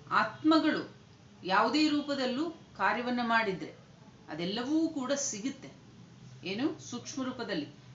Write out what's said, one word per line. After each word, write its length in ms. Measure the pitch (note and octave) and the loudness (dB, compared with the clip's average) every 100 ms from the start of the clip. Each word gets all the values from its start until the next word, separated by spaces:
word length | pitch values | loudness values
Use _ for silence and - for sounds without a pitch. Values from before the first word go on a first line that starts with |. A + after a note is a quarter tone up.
| - | 0
ಆತ್ಮಗಳು 840 | F#3+ A3 - D#4 D#4+ D4+ F3+ - - - - - - | 0 2 2 6 6 6 0 -4 -14 -20 -20 -20 -10
ಯಾವುದೇ 440 | F3+ G3 A#3 D4 D4+ | 2 4 4 4 4
ರೂಪದಲ್ಲೂ 640 | D4 C#4+ C4+ B3 B3 E4+ | 2 0 0 0 0 -4
ಕಾರ್ಯವನ್ನ 680 | - - - G3 A3 B3 B3 | -6 -16 -2 0 0 -2 -2
ಮಾಡಿದ್ರೆ 520 | A#3 A3+ G#3 E3+ D#3 - - - - - - | 2 2 2 -2 -8 -12 -20 -20 -20 -20 -10
ಅದೆಲ್ಲವೂ 600 | D#3 F3 A3 B3+ D#4 D#4+ | -4 -4 -2 0 2 2
ಕೂಡ 240 | C#4+ B3 | -2 -2
ಸಿಗುತ್ತೆ. 580 | C#4 - G#3+ B3+ - C3+ - - - - - - - E3+ | 0 -2 -4 -6 -6 -14 -18 -20 -20 -20 -20 -20 -12 -6
ಏನು? 420 | G#3 D4 - - | -2 -2 -4 -8
ಸೂಕ್ಷ್ಮ 320 | A#3+ - C4+ | -10 -8 -6
ರೂಪದಲ್ಲಿ 440 | B3+ A#3+ G#3+ G3+ - - - | -6 -6 -4 -4 -6 -12 -20